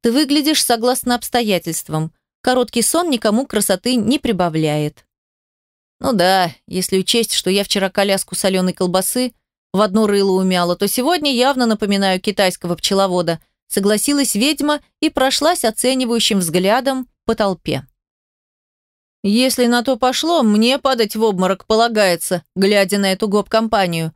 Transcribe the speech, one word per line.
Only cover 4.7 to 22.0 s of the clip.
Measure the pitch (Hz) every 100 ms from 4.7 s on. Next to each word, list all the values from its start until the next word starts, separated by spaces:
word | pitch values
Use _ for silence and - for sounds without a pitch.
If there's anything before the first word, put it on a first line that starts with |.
| 151 151 - _ _ _ _ _ _ _ _ _ _
«Ну | 269
да, | 220 180 190 175 - -
если | 180 185 190
учесть, | 185 233 226
что | - -
я | 196
вчера | 196 202 190
коляску | 202 202 196 -
соленой | - 196 190 185
колбасы | 180 180 185 190 254 254 _ _ _ _
в | 185
одно | 214 196 214
рыло | 202 196
умяла, | 185 185 180 175 175
то | 202
сегодня | - 254 349 294
явно | 240 254 262
напоминаю | 240 214 202 202 196 185
китайского | - 196 190 180 175 170
пчеловода», | - 196 196 180 170 165 _ _ _
согласилась | - 196 214 - 285 277
ведьма | 202 269 311 294 294 _ _
и | 311
прошлась | - 262 - 294 349
оценивающим | 233 220 247 262 254 233 - 196
взглядом | 170 170 185 233 262 262 254 _
по | -
толпе. | 226 202 180 - 135 - _ _ _ _ _ _ _ _ _ _ _ _ _
«Если | 196 214 262 247
на | 240 240
то | 240 254
пошло, | 254 262 320 339
мне | 226 208 233 262
падать | 269 254 208 220
в |
обморок | 220 185 185 190
полагается, | - 220 233 214